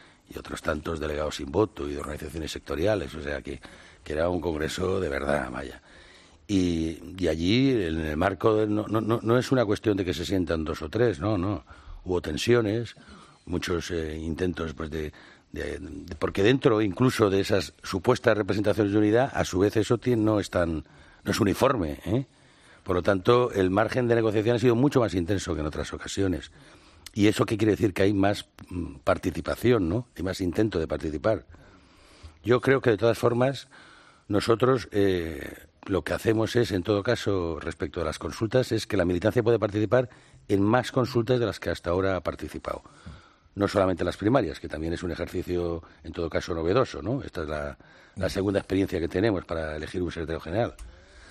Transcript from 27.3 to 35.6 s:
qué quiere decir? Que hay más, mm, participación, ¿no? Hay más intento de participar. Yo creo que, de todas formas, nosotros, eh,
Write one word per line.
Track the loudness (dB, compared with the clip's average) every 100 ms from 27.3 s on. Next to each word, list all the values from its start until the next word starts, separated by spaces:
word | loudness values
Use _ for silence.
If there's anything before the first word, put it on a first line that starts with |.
| 4
qué | 0 2
quiere | 2
decir? | 2 2
Que | 2
hay | 2
más, | 4 2 0 -6 -20 -12
mm, | -8 -8 -6
participación, | 0 0 0 -4 -4 0 2 2 2
¿no? | -2 -4 -8
Hay |
más | -6 -4
intento | -2 0 0 0
de | -4
participar. | -4 -4 -2 0 -2 -4 -20 -20 -20 _ _ -20 -20 -20 -8
Yo | 2 2
creo | 4 4
que, | 4
de | 4
todas | 2 4
formas, | 2 2 0 -2 -12 -20 -20 -20 -20 _ -2
nosotros, | 0 2 4 4 2 0
eh, | 2 2 2 -2 -6 -10 -14